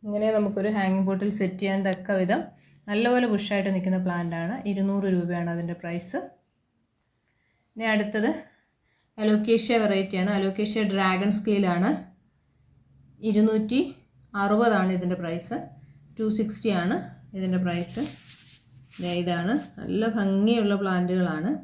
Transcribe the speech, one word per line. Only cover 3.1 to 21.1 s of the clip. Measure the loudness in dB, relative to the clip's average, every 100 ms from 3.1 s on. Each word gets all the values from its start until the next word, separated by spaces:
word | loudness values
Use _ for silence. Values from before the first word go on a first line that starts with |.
| 2 2
ബുഷായിട്ട് | 0 0 -2 0
നിൽക്കുന്ന | 0 0 0
പ്ലാന്റ് | 0 -2 -2 -4
ആണ്. | -4 -6 -4
ഇരുന്നൂറ് | -2 0 0 0
രൂപയാണ് | 0 0 -2 -2
അതിൻ്റെ | -4 -6 -8
പ്രൈസ്. | -6 -8 -6 -8 -8 -18 _ _ _ _ _ _ _ _ _ _ _ _ _ -6
ഇനി | 0
അടുത്തത് | 0 0 0 0 -2 -8 _ _ _ _ _ _ -4
അലോക്കേഷ്യ | 2 2 4 2 4 2
വെറൈറ്റിയാണ്. | 4 2 0 -2 0
അലോക്കേഷ്യ | 0 0 -2 -2 0 0
ഡ്രാഗൺ | 2 2 2 2
സ്കെയിലാണ്. | 0 0 2 2 2 2 0 -6 _ _ _ _ _ _ _ _ _ -20 _
ഇരുന്നൂറ്റി | 0 4 4 4 0 0 0 -4 _ _ _
അറുപതാണ് | -2 2 4 4 4 2
ഇതിൻ്റെ | 0 0 -2
പ്രൈസ്. | -4 -6 -6 -8 -8 -18 -20 -20 -20
ടു | -4 -2
സിക്സ്റ്റി | 0 -2 -2 0
ആണ് | 0 0 -2 -4 -16 -14
ഇതിൻ്റെ | -6 -2 0
പ്രൈസ്. | 0 -2 -4 -6 -8 -8 -20 -20 -20 -20 _ -20 -20 -8
ദേ, | -4 -2
ഇതാണ് | 0 0 0 -2 -4 -12
നല്ല | -4 0 0
ഭംഗിയുള്ള | 0 0 2 4 4 4 2
പ്ലാന്റുകളാണ്. | 2 0 2